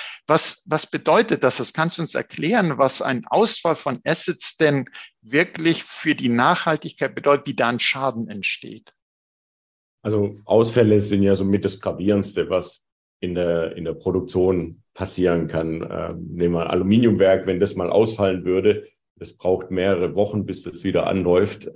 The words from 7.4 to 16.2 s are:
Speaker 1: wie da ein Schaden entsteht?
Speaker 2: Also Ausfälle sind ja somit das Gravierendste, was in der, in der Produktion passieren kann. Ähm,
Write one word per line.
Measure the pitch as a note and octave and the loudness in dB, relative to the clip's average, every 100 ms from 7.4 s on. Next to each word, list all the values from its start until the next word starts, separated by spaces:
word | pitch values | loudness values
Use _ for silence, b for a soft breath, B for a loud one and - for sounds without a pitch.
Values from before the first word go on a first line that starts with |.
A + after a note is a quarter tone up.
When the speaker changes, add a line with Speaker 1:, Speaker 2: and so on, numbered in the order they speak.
| C#3+ | 0
Speaker 1:
wie | |
da | A2+ A#2+ | -2 0
ein | A#2+ | 0
Schaden | - C3+ C3+ A#2 A2 | -2 -2 -4 -4 -8
entsteht? | G#2 - - A2+ G#2+ - _ _ _ _ _ _ _ _ _ _ _ | -6 -8 -8 -12 -18 -20 _ _ _ _ _ _ _ _ _ _ _
Speaker 2:
Also | G#2 G#2+ G2+ - | -2 0 0 -4
Ausfälle | - A2 A2+ B2 G#2+ G#2+ | 2 4 4 4 6 4
sind | G2+ G2+ | 4 2
ja | G2 G2 | 4 4
somit | G2 G2 | 2 2
das | F#2+ - | 0 -4
Gravierendste, | G2 E2 F#2+ G2+ F#2+ F2+ E2+ | -6 -2 0 2 0 -4 -2
was | F#2 - - _ _ _ - | -2 -4 -16 _ _ _ -10
in | F#2 | -6
der, | F2 F2 E2+ E2 - | -2 0 0 -2 -6
in | |
der | E2 | -8
Produktion | D#2 F#2+ F2+ - F#2 F#2 F2+ D#2+ - _ | -6 -2 -2 -2 0 2 0 -4 -12 _
passieren | - F#2+ - F2+ E2+ D#2 | -10 -6 0 2 2 -2
kann. | D#2+ D#2+ D#2+ - | -4 -4 -6 -8
Ähm, | - E2 E2+ | -8 -8 -10